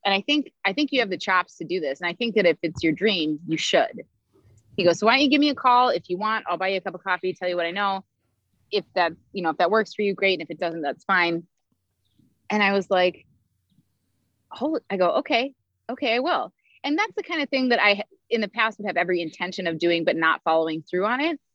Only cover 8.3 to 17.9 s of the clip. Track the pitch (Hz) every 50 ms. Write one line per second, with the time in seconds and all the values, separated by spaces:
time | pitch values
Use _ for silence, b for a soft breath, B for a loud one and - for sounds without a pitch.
8.3 | _ _ _ _ _ _ _ _ 202 202 - _ _ 185 175 165 165 _ _ _
9.3 | - 202 175 160 151 - 180 170 208 220 208 - - - 208 202 190 - 196 196
10.3 | 185 151 160 - 165 160 180 170 165 165 151 143 - _ _ - 190 180 175 170
11.3 | 170 170 170 _ _ _ _ _ _ _ _ _ _ _ _ _ _ _ _ _
12.3 | _ _ _ _ 208 208 202 196 196 196 185 _ 196 185 180 180 180 - _ _
13.3 | _ _ _ _ _ _ _ _ _ _ _ _ _ _ _ _ _ _ _ _
14.3 | _ _ _ _ - - 226 302 320 - _ _ 196 185 185 175 - - 285 -
15.3 | 294 233 254 277 _ _ _ _ _ _ _ - 254 - 294 240 226 240 254 339
16.3 | 330 - 113 190 _ b b b b b b 285 294 349 427 415 - 427 - -
17.3 | 349 320 285 - - 262 254 254 240 196 - 208